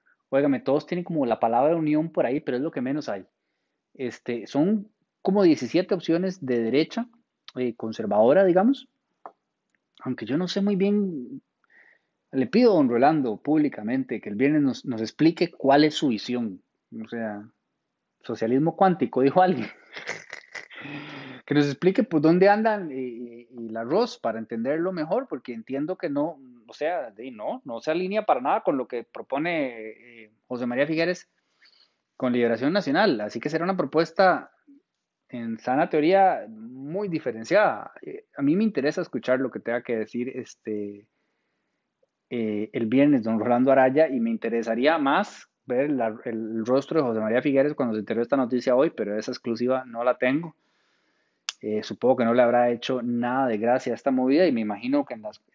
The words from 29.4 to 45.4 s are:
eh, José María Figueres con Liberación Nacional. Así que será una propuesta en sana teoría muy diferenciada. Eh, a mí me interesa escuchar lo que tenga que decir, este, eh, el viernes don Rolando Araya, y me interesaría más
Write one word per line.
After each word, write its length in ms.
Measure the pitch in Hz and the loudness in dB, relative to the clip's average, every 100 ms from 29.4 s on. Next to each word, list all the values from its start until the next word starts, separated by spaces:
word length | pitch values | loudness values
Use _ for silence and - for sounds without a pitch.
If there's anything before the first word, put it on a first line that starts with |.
| 165 165 135 117 110 | -2 -2 -4 -8 -14
eh, 420 | 110 120 117 107 _ - | -16 -20 -20 -20 _ -12
José 200 | 123 123 | -6 -4
María 200 | 123 147 | -2 0
Figueres 420 | 160 170 180 - _ _ _ _ _ _ _ _ - | 0 -2 -4 -10 _ _ _ _ _ _ _ _ -6
con 160 | 127 | -2
Liberación 400 | 123 117 113 135 | 0 2 0 0
Nacional. 480 | 196 156 151 208 117 | -2 0 2 2 0
Así 200 | 104 120 | -4 -6
que 80 | 147 | -4
será 160 | 156 | -2
una 120 | 170 190 | -2 -2
propuesta 760 | 139 151 165 - 190 151 - _ _ _ _ _ _ _ _ | -2 0 0 4 4 4 -2 _ _ _ _ _ _ _ _
en 300 | 123 117 110 | -10 -8 -6
sana 300 | - 135 180 | -2 0 0
teoría 580 | 156 156 190 190 147 107 | 2 4 4 4 2 -4
muy 600 | 110 113 131 139 180 208 | -14 -18 -14 -10 -8 -6
diferenciada. 840 | 160 131 110 117 185 196 107 - - | -6 -6 -8 0 2 2 0 -10 -16
Eh, 240 | - - - - | -16 -16 -14 -2
a 60 | |
mí 120 | 139 175 | 0 2
me 80 | |
interesa 360 | 220 143 139 170 | 0 0 -2 -2
escuchar 400 | 160 127 123 127 | -4 -4 -2 0
lo 100 | 131 | -2
que 100 | 107 | -6
tenga 220 | 117 120 | -6 -4
que 140 | 120 113 | -4 -4
decir, 320 | 107 120 123 | -4 -6 -8
este, 800 | 131 117 - - 104 101 101 107 _ _ _ _ _ _ _ _ _ _ _ _ | -8 -12 -14 -10 -8 -8 -12 -20 _ _ _ _ _ _ _ _ _ _ _ _
eh, 400 | 123 110 104 107 | -6 -4 -4 -6
el 140 | 117 113 | -6 0
viernes 360 | 127 147 139 | 4 4 4
don 180 | 113 110 | 2 0
Rolando 320 | 113 120 131 | 2 2 4
Araya, 360 | 135 131 135 160 | 6 6 4 2
y 120 | 131 | 0
me 100 | 113 | -2
interesaría 680 | 113 117 117 113 113 139 160 | -2 -2 -2 -2 0 0 2
más 500 | 139 160 208 - | 0 0 -2 -8